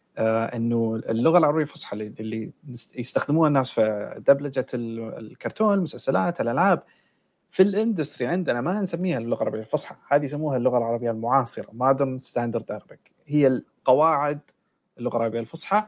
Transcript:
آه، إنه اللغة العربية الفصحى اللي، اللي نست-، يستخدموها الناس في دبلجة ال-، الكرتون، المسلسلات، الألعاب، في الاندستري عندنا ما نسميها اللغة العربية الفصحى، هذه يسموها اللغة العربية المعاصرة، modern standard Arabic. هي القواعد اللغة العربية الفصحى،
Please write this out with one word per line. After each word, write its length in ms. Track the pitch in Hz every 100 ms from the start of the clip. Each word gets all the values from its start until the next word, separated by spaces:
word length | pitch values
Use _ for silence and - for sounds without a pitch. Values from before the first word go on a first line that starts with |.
| _ -
آه، 280 | 110 113 117
إنه 560 | 117 117 117 113 110 -
اللغة 280 | 113 151 170
العربية 260 | 151 156
الفصحى 300 | 147 - -
اللي، 200 | 107 107 -
اللي 320 | 113 110 110 - 143
نست-، 260 | 120 - -
يستخدموها 520 | 120 - - 156 156
الناس 240 | 139 123
في 440 | - 107 104 101 - -
دبلجة 380 | 139 143 135 120
ال-، 440 | 120 117 113 113 117
الكرتون، 560 | 110 - 120 - 214
المسلسلات، 680 | 202 170 110 - 147 180 175
الألعاب، 420 | 117 127 190 165 - _ _ _ _ _ _
في 120 | -
الاندستري 640 | 202 196 226 185 139 - 123
عندنا 340 | 180 151 120
ما 200 | 143 208
نسميها 360 | 190 170 185 131
اللغة 240 | 117 -
العربية 180 | 107 110
الفصحى، 360 | 110 147 - - -
هذه 120 | 143
يسموها 340 | 143 147 156 131
اللغة 200 | 123 123
العربية 340 | 117 117 117
المعاصرة، 540 | 110 120 131 120 - -
modern 560 | 113 131 135 135 131
standard 580 | - 120 120 113 - 107
Arabic. 320 | - - _ _ -
هي 200 | 147 139
القواعد 920 | 131 - _ - 131 160 147 151 147 - _ _ _ _ -
اللغة 200 | 120 117
العربية 220 | 113 117
الفصحى، 440 | 113 - - 208